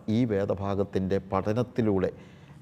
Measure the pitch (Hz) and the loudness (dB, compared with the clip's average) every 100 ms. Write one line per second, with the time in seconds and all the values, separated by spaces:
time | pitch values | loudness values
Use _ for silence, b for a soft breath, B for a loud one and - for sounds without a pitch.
0 | - 110 123 98 101 95 98 98 98 98 | -2 0 2 2 0 -2 -2 -2 0 0
1 | 92 98 92 95 95 110 120 - 110 95 | 0 0 0 -2 0 0 -2 0 2 2
2 | 87 - B B B B | 0 -4 B B B B